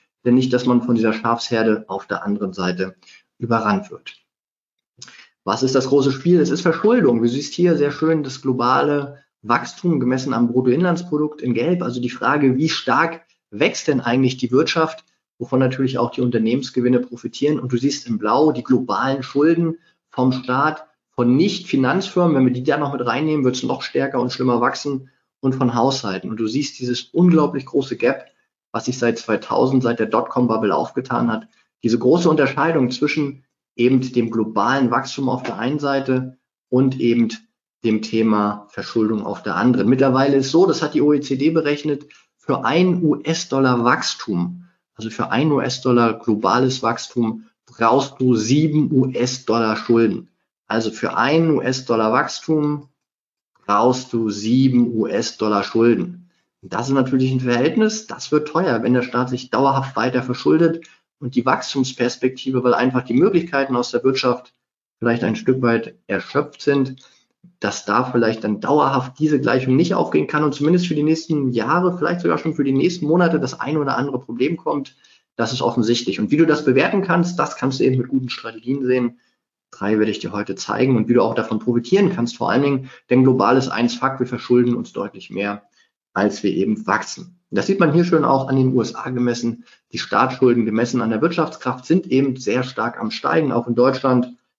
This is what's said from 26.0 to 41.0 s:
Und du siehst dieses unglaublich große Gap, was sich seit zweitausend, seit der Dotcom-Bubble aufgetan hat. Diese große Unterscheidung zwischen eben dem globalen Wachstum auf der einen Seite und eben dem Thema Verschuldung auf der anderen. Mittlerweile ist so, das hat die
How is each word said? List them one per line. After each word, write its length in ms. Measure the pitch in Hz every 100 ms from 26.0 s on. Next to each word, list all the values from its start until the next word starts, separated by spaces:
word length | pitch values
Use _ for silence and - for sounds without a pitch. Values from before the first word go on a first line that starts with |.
| 107 92 98
Und 80 | 110
du 100 | 110
siehst 320 | 131 143 -
dieses 240 | 123 120
unglaublich 640 | - - 180 165 143 139 131
große 320 | 143 135 -
Gap, 300 | 120 135 - _ _ _ _
was 140 | 113 -
sich 120 | 123
seit 220 | 117 113
zweitausend, 640 | - 110 - 113 131 131
seit 160 | 117 120
der 80 | 107
Dotcom-Bubble 680 | 117 - 127 120 110 107 80
aufgetan 560 | - - 127 120 120
hat. 160 | 110 - _ _ _
Diese 160 | 117 117
große 300 | 123 170 175
Unterscheidung 600 | 151 131 - 160 160 123
zwischen 520 | - 147 - 143 139 _ _ _ -
eben 260 | 120 131 127
dem 180 | 120 113
globalen 580 | 113 107 104 110 139 120
Wachstum 400 | 117 135 - 131
auf 140 | 127
der 160 | - 98
einen 200 | 120 147
Seite 580 | 143 135 131 127 131 - _ _ -
und 300 | 127 135 131
eben 300 | 120 117 113 - _ _ _ _
dem 180 | 117 110
Thema 640 | 107 113 110 104 104 104 -
Verschuldung 560 | - - 117 107 107 101
auf 180 | 95
der 120 | 104 85
anderen. 340 | 120 123 104
Mittlerweile 480 | 131 135 127 139 139
ist 140 | 135
so, 140 | 165 190
das 160 | 196
hat 120 | 156
die 80 | 151